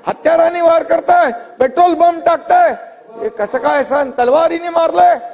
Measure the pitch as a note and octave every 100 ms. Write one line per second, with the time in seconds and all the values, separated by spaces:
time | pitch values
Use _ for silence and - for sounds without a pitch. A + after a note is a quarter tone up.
0 | - - D#4 E4 E4 F4 E4+ E4 - E4
1 | - F4 C#4+ - - - C4 D4 F4 D#4+
2 | E4+ E4 E4+ E4 - F4+ E4 A3+ - -
3 | - A#3 G#3+ G#3+ G#3 B3+ C#4 D4 - C#4
4 | C4+ B3 A#3+ D4+ E4 E4+ F4 E4+ E4 E4+
5 | F4+ D4+ -